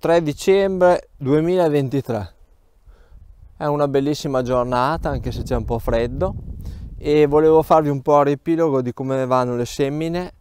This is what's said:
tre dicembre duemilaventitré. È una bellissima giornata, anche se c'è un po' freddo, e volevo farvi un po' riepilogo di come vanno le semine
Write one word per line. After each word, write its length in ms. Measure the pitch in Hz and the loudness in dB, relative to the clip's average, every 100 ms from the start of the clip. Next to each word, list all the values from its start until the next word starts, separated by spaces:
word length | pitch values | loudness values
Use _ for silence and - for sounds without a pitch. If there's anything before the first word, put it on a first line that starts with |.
tre 200 | 151 170 | 0 2
dicembre 880 | 151 143 - 196 196 185 180 175 - - | 0 -2 2 2 2 2 2 2 -2 -8
duemilaventitré. 1160 | 131 151 165 185 165 147 135 139 - 110 95 - _ _ _ _ - - _ - - - - - | 0 2 2 2 2 0 -2 -4 -4 -6 -6 -14 _ _ _ _ -20 -20 _ -20 -20 -20 -20 -8
È 80 | |
una 220 | 151 147 143 | -4 0 0
bellissima 560 | 139 139 147 147 131 | 2 0 -2 -2 -2
giornata, 680 | 123 127 123 123 135 160 156 | 0 0 0 0 0 -2 -4
anche 200 | 135 123 | -4 -6
se 140 | - | -6
c'è 100 | - | -4
un 100 | 120 | -4
po' 140 | 107 117 | -2 -4
freddo, 560 | - 117 120 135 190 - - - - - - - | -2 -2 -2 -4 -4 -6 -12 -14 -12 -14 -14 -8
e 280 | - 151 147 | 0 4 4
volevo 360 | 151 160 160 | 6 6 4
farvi 280 | 151 160 147 | 6 4 4
un 120 | 139 | -2
po' 220 | 151 147 | 2 4
riepilogo 580 | 139 143 - 160 160 131 | 4 0 -2 0 0 0
di 100 | 123 | -2
come 320 | - 135 135 | -6 -4 -4
vanno 300 | 127 127 123 | 0 0 0
le 120 | 120 120 | -2 -6
semine 680 | - 139 151 165 175 180 - | -4 -4 -2 -4 -6 -8 -16